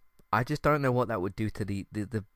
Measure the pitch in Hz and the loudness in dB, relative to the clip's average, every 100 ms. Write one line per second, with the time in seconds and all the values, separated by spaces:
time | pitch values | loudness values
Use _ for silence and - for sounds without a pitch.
0 | - - - 107 123 151 143 147 135 123 | -20 -20 -2 0 0 0 2 4 4 2
1 | 117 110 95 104 107 - 101 98 - 107 | 2 0 -2 -2 -4 -2 -4 -4 -6 -8
2 | 98 107 98 | -4 -6 -8